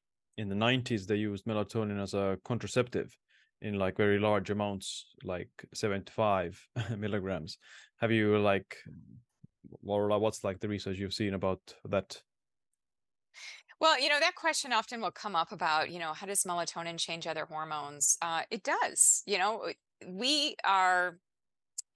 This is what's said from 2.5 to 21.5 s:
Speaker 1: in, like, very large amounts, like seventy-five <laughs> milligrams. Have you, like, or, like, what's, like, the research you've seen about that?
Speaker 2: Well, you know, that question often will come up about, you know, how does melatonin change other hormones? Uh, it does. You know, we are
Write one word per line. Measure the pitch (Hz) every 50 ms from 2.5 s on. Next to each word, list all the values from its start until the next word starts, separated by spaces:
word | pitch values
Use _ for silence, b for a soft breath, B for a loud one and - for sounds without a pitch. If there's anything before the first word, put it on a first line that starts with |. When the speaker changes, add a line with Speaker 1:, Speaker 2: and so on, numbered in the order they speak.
| 123 113 - 101 - 127 123 123 - 85 - - - _ _ b b b b b b _
Speaker 1:
in, | - 107 101
like, | 98 95 92 98 -
very | 107 104 101 101
large | 104 107 104 101 95 -
amounts, | 101 104 104 104 98 95 - - - - - - _ - -
like | 95 90 87 87 - _ - - - -
seventy-five | - - 107 98 98 92 - - - 110 104 98 95 87 85 92 - - _ _
<laughs> | 123 107 98 113 101
milligrams. | 107 104 101 104 92 95 95 80 78 - - B B B B B B B B _
Have | 117 110
you, | 113 110 107 104 104 104
like, | 104 104 98 95 95 - - - - - - 85 - - - 127 - _ _ _ - - _ _ - - - - -
or, | 95 101 104 104 104
like, | 104 101
what's, | 107 110 107 - -
like, | 101 95 95
the | - 104
research | 104 98 - 98 95 95
you've | 101 92 -
seen | - 110 101 98
about | 95 95 95 92 - - - - - -
that? | 101 101 98 - - - - - _ _ _ _ _ _ _ _ _ _ _ _ _ _ _ _ _ _ _ _ _ B B B B B B B B B -
Speaker 2:
Well, | 311 320 311 247
you | 269 302
know, | 294 285
that | 320 349 359
question | - - 320 - - - 262 247
often | 220 226 - 247 226
will | 220 175
come | - - - 208 190
up | 165 170 -
about, | 214 156 185 160 151 156 156 -
you | 170 175
know, | 170 160 156
how | - 202 190
does | 202 196 -
melatonin | 185 175 175 170 165 - 175 165 170 170 165
change | - - 165 170 160
other | 170 160 156 151
hormones? | - 156 156 156 160 156 151 143 143 147 147 - - - -
Uh, | 165 170 165 160 - -
it | - 214 -
does. | 277 320 440 - - 73 - - - - - -
You | 185 202 185
know, | 185 208 226 214 - 165 - - _ _ _ _ -
we | 185 185 190 240 262 302 294 285 302 - - -
are | - 196 190 185 185 180 180 180 180 170 180 _ _ _ _ _ _